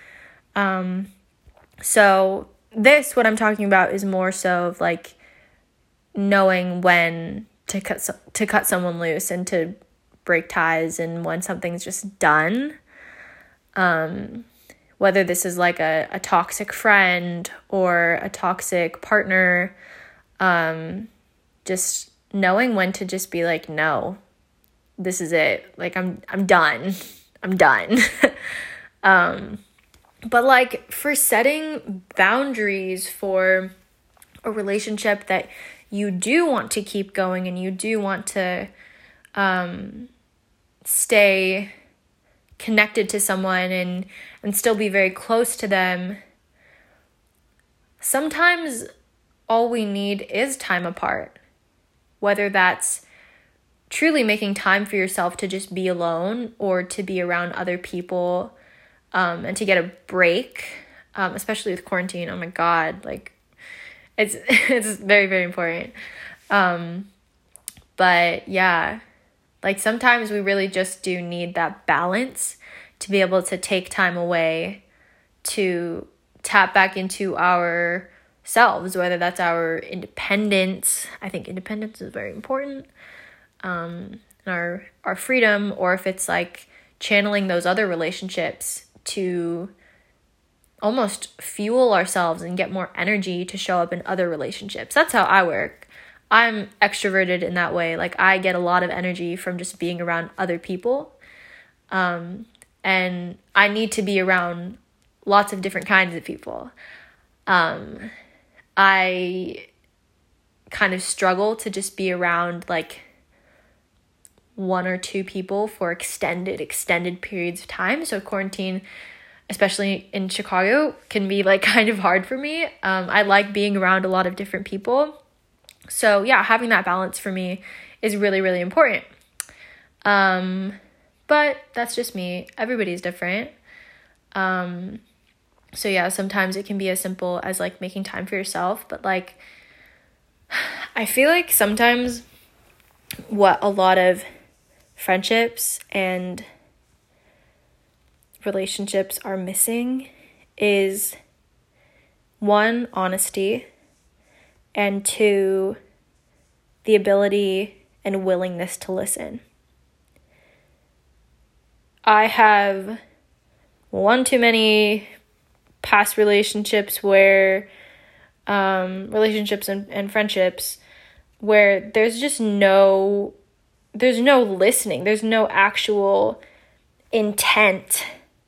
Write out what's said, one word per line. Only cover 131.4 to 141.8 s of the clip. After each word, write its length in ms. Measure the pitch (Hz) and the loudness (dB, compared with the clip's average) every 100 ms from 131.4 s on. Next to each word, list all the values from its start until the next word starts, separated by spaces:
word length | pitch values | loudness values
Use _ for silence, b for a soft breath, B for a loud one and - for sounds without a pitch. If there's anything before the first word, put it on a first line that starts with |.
| 294 269 - | 4 -2 -8
that's 200 | 240 233 | -6 -6
just 200 | 240 240 | -6 -6
me. 340 | 196 180 180 - - | -8 -8 -8 -10 -8
Everybody's 420 | 220 247 185 175 | -4 -2 -4 -4
different. 500 | 180 175 180 202 262 - b b b b b b _ | -8 -6 -6 -6 -8 -14 b b b b b b _
Um, 680 | 196 190 185 180 175 185 214 - _ _ _ _ _ _ | -4 -2 -2 -4 -8 -10 -14 -18 _ _ _ _ _ _
so 140 | - 208 | -8 -2
yeah, 200 | 185 175 | 0 0
sometimes 480 | 196 196 202 185 190 | -2 -2 -2 -2 -4
it 100 | 196 | -6
can 120 | 202 | -4
be 100 | 190 | -2
as 120 | 185 | -4
simple 400 | 185 185 180 175 | -6 -6 -6 -6
as, 180 | 190 185 | -6 -6
like, 200 | 180 - | -6 -8
making 240 | 185 190 | -10 -8
time 220 | 190 - 190 | -8 -8 -8
for 100 | 196 | -6
yourself, 500 | 190 170 180 226 - | -6 -4 -4 -4 -8
but, 160 | - | -8
like, 340 | 196 185 185 - b b b b b b b b _ _ _ | -4 -4 -6 -16 b b b b b b b b _ _ _
<sighs> 460 | - - - - - | -6 -6 -8 -8 -4
I 100 | 214 | -2
feel 240 | 254 285 | 4 4
like 200 | 349 339 | 4 2
sometimes 720 | - 208 214 | 2 2 4